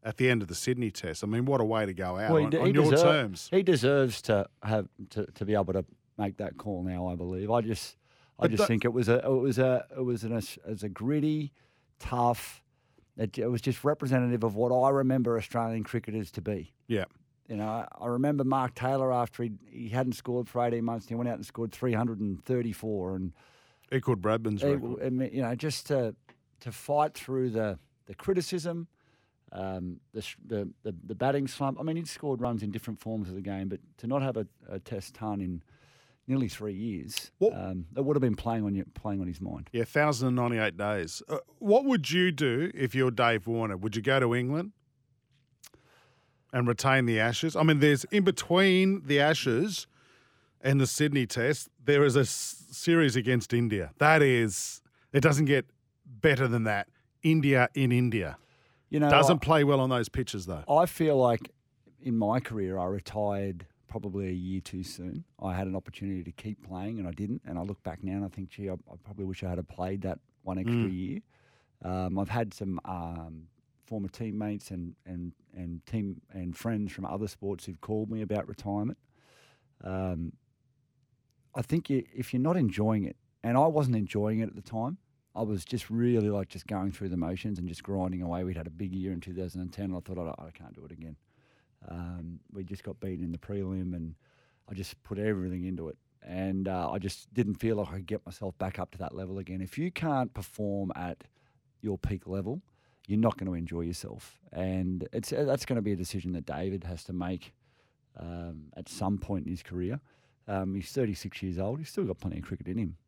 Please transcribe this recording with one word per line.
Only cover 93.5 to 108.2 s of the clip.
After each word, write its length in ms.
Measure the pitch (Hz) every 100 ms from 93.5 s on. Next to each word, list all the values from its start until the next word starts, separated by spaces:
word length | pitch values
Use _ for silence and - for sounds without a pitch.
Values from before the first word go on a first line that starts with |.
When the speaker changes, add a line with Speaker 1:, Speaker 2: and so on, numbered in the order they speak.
| 101 95 95 90 87
Speaker 2:
and 180 | 80 80 _ _ _ _ _
I 40 | 95
just 260 | 98 -
put 140 | - 98
everything 480 | 107 104 92 90 90
into 240 | 90 82
it. 80 | - _ _
And, 460 | - 90 95 95 95
uh, 220 | 92 82
I 80 | 87
just 340 | 95 - -
didn't 220 | 120 107 95
feel 200 | 113 107
like 120 | 95
I 60 | 85
could 80 | 90
get 200 | 104 -
myself 320 | 95 101 87
back 180 | 95 95
up 120 | 90
to 60 | 87
that 140 | 92 -
level 240 | 92 95
again. 200 | 90 92
If 160 | 95 -
you 140 | 170
can't 420 | 175 165 139 123
perform 580 | - 95 - 104 101 98 -
at 280 | 87 80 - _ _ _ _ _
your 160 | 107 95
peak 300 | - 95 92
level, 340 | 95 95 143 - _ _ _ -
you're 120 | 104
not 180 | 113 107
gonna 160 | 95
enjoy 280 | 87 85 85
yourself. 580 | 85 87 - 53 - _ _
And 560 | - 95 92 92 92 -
it's, 220 | - 107
uh, 100 | - 143
that's 200 | 135 -
gonna 160 | 120
be 100 | 104
a 40 | 98
decision 340 | 87 101 90
that 120 | 87 73
David 380 | 71 95 95 82
has 180 | 87 -
to 80 |
make, 400 | 90 90 92 - _ _ _ _ _ _
um, 500 | -